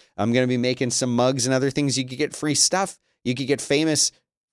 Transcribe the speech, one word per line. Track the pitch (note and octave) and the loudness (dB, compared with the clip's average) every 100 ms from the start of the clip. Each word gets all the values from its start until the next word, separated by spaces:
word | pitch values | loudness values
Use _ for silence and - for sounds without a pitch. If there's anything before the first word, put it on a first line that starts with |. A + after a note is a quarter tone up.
| _ - | _ -4
I'm | G#2+ | 0
gonna | B2 B2+ | 2 2
be | B2 | 0
making | B2 B2 B2 | 0 -2 -2
some | - B2+ | -2 0
mugs | A#2+ B2+ C3+ B2 | 2 2 2 0
and | |
other | C3 C3+ | 0 0
things. | D3 C#3+ B2 | 0 -2 -2
You | B2+ | -6
could | B2+ | -4
get | D3 | -4
free | - D3+ | -4 -2
stuff. | C#3 - F#3 F#3+ - _ _ | 2 2 2 -2 -8 _ _
You | A#2+ | -4
could | B2+ B2+ | -4 -2
get | C3+ | -2
famous | - C#3+ D#3+ D3 - - _ _ _ | 2 2 2 2 0 -4 _ _ _